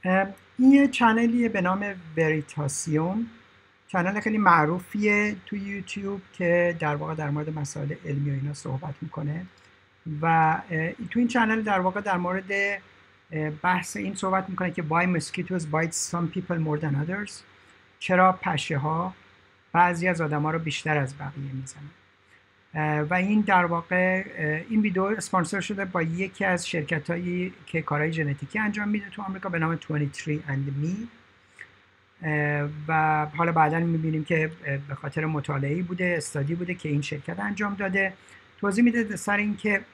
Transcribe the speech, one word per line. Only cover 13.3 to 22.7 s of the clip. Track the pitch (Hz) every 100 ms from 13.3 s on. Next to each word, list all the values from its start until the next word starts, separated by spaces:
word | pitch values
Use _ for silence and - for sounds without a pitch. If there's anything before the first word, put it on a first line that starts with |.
اه، | 156 156
بحث | 151 180 180 180 208
این | 196
صحبت | 202 190 190 190
می‌کنه | 185 180
که | 175
why | 156 165 180 170
mosquitoes | 147 - 180 180
bite | 156 156 165 - -
some | 175 165 185
people | 180 175 156
more | 151
than | 156 143 156
others. | 190 208 - - - _ - _ _
چرا | - 180 185 185
پشه | 190 156 - 147
ها | 151 160 185 185 - _ _ _ _
بعضی | 170 175 170 180
از | 170
آدما | 160 151 151
رو | 160
بیشتر | 165 - 156 151
از | 131 -
بقیه | 139 139 139
می‌زنن. | 135 131 147 147 - _ _ _ - _ _ _